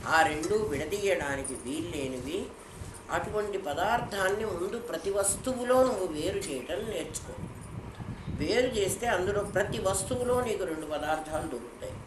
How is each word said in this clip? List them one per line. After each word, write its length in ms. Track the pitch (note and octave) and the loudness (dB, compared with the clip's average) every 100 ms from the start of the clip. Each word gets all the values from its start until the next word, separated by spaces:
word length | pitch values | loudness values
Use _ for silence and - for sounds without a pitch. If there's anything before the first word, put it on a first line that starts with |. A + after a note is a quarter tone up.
| B2 | 6
ఆ 140 | D#3+ | 6
రెండు 320 | D#3 D3+ E3+ | 6 2 2
విడదీయడానికి 1000 | G#3+ G#3+ C#3 D#3 G3+ G3 E3+ C#3+ C3+ C3+ | 2 2 0 -2 0 2 2 2 -2 -4
వీల్లేనివి. 920 | A#2+ A#2+ D3+ E3+ D#3 C3 C3 B2+ F#3 B3+ - - - - - - | -6 -4 -4 -4 -4 -4 -4 -4 -4 -6 -10 -14 -12 -12 -12 -4
అటువంటి 480 | E3+ G#3+ G#3 G#3 F#3+ | -2 0 -2 -2 -4
పదార్థాన్ని 840 | D3 C#3+ G3 A#3+ A#3 G3+ F#3+ G#3 | -2 0 2 2 0 0 2 2
ముందు 340 | A3 E3+ F#3+ A#3 | 0 -2 -2 -4
ప్రతి 320 | - E3 G3 | -4 -4 0
వస్తువులో 720 | G3 G3 - C4 B3 B3 B3+ | 2 2 2 -2 -2 4 6
నువ్వు 240 | B3+ F#3+ F#3 | 6 4 0
వేరు 320 | D3+ E3+ G3+ | 0 0 0
చేయటం 360 | - C3+ B2+ | -2 -6 -4
నేర్చుకో. 580 | F3 A3+ G3+ - - - - - - - - - - - - - | -4 -2 -4 -4 -6 -8 -8 -10 -10 -10 -10 -10 -10 -8 -8 -6
వేరు 380 | - D#3 A3+ B3+ | -2 2 4 4
చేస్తే 400 | A3+ F#3+ - A#3 | 2 0 0 2
అందులో 360 | F#3 F#3 G3+ | 2 2 2
ప్రతి 360 | G3 F#3 G#3 A3 | 2 2 2 2
వస్తువులో 600 | F#3+ F#3+ - B3 A#3+ B3 | 2 2 0 0 2 2
నీకు 240 | A#3+ G#3 | 2 0
రెండు 220 | F3 D#3 D3+ | 0 -4 -4
పదార్థాలు 600 | D3+ D3+ D#3 D#3 D#3 D3+ | -2 0 0 0 -2 -2
దొరుకుతాయి. 440 | A#2+ A#2 - G#2 G2+ | -6 -8 -10 -10 -10